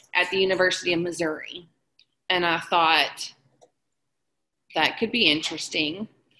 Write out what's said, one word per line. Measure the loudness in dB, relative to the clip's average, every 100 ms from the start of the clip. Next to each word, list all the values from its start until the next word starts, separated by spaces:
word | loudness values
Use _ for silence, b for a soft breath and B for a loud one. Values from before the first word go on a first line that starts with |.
| B
at | -2 0
the | 0
University | 0 2 2 0 -2
of | -2
Missouri. | -2 -4 -4 -4 -12 -18 -20 _ _ _ _ _ -2
And | 0 2
I | -2
thought, | 0 2 4 4 2 -4 -14 -14 _ _ _ _ _ _ _ _ _ _ _ _ _
"That | 0 0 0
could | -2
be | 2 4
interesting." | 2 -2 -8 -6 -4 -4 -4 -12 _ _